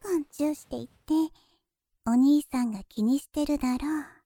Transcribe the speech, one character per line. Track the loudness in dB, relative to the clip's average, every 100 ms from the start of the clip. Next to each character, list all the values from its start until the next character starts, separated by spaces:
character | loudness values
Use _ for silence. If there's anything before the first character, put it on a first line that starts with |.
ガ | -4 -4
ン | -4
チ | -4 -4
ュ |
ー | -4
し | -10
て | -12
い | -12
っ |
て、 | _ -2 0 0 -6 _ _ _ _ _ _ 0
お | 4
兄 | 6 4
さ | 2 -2
ん | -4
が | -6 -10
気 | -2
に | 0 0
し | -2
て | -4 -2
る | 0
だ | -2 -2
ろ | -4 -4
う、 | -6 -16